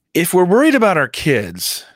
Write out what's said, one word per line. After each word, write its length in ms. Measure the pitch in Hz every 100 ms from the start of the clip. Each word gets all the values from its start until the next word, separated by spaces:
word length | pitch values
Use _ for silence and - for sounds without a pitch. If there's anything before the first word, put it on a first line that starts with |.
| _
if 200 | 160 170
we're 120 | 185 180
worried 300 | 214 311 277
about 220 | 220 165
our 100 | 135
kids, 760 | - 160 123 95 90 - - -